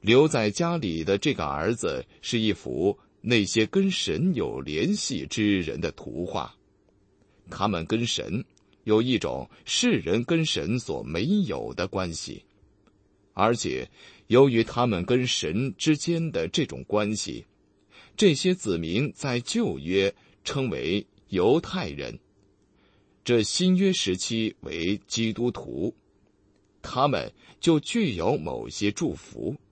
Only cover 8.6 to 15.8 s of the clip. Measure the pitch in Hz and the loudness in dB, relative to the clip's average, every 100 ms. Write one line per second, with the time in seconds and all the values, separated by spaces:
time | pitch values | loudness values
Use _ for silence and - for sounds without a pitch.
8.6 | _ _ - 110 120 117 80 64 65 - | _ _ 2 2 4 0 -2 -6 -8 -16
9.6 | - - 247 160 78 104 123 165 156 - | -6 0 2 2 0 -2 2 0 0 -2
10.6 | 78 123 - 67 55 80 120 208 165 73 | -2 -4 -4 -6 -4 -2 0 2 0 -2
11.6 | 57 64 92 95 92 80 - - _ _ | -6 -4 -4 -2 -4 -6 -10 -14 _ _
12.6 | _ _ _ _ _ _ _ - 104 120 | _ _ _ _ _ _ _ 0 2 2
13.6 | - 65 62 _ - - _ 113 139 117 | -2 -4 -8 _ -20 -20 _ 6 6 6
14.6 | 117 - 123 95 92 123 123 - 78 87 | 0 2 0 0 2 0 2 -2 -2 -2
15.6 | 131 - | -2 -2